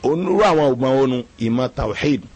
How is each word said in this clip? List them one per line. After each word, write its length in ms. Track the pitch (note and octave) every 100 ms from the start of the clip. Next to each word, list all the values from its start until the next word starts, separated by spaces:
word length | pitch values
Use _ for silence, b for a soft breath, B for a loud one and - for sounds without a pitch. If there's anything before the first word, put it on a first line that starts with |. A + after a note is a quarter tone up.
Onírú 360 | D#3 D#3+ F3+ G3
àwọn 240 | G#3+ D#3+ D3
ọgbọ́n 200 | B2 C3 C3+
onu, 160 | C3+ B2+ A#2 -
ìmọ̀ 300 | A2+ A#2 B2+
tawhid. 520 | - A2 G2+ D3 B2+ -